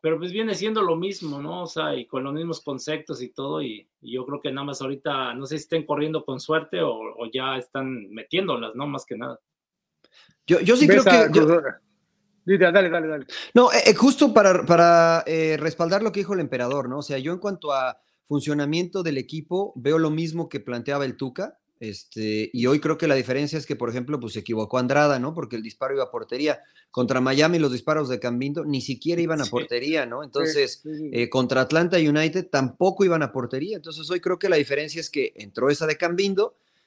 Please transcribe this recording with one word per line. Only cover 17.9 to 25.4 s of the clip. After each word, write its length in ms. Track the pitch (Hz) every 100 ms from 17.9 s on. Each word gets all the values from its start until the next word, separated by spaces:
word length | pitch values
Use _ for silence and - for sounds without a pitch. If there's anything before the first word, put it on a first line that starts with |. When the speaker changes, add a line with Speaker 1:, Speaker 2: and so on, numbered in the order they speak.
| - _ _ _
Speaker 2:
funcionamiento 760 | 147 151 147 143 165 180 190
del 140 | 170 135
equipo, 560 | 131 160 156 180 202 -
veo 220 | 127 160
lo 100 | 156
mismo 380 | 156 165 165 160
que 100 | 131
planteaba 420 | 104 120 120 143 135
el 120 | 120
Tuca, 400 | 135 131 220 _ _ _
este, 680 | 110 95 - 110 110 107 110
y 120 | 123 123
hoy 140 | 147
creo 180 | 156 156
que 100 | 160
la 80 | 135
diferencia 420 | 127 131 147 156
es 80 | -
que, 100 | 143
por 140 | 120
ejemplo, 300 | 123 123 147
pues, 140 | 117
se 60 | 107
equivocó 380 | 98 110 107 127
Andrada, 400 | 123 143 147 135
¿no? 140 | 131
Porque 220 | 165